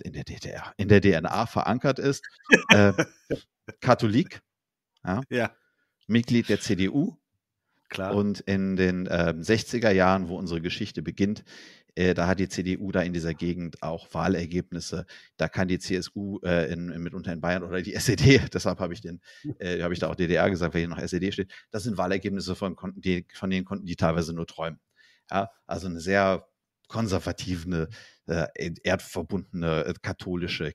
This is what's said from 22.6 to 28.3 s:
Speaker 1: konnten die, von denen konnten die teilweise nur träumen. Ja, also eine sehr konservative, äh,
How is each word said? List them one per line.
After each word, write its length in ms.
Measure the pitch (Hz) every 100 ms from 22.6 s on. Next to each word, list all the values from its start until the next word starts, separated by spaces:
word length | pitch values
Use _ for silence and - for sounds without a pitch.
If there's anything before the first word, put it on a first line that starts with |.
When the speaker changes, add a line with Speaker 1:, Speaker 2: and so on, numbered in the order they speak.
| 95 85
Speaker 1:
konnten 260 | 92 95
die, 240 | 92 90 -
von 160 | - 95
denen 160 | 95 92
konnten 180 | 101
die 120 | 87 87
teilweise 360 | 82 82 80
nur 140 | 82 85
träumen. 340 | - 80 - _ _ _ _ -
Ja, 200 | 98 113 _ -
also 200 | 87 92
eine 140 | 85
sehr 480 | 82 98 98 90 - _ _ _ _
konservative, 1000 | 113 113 90 - 85 - 87 85 85 80 - - _
äh, 200 | -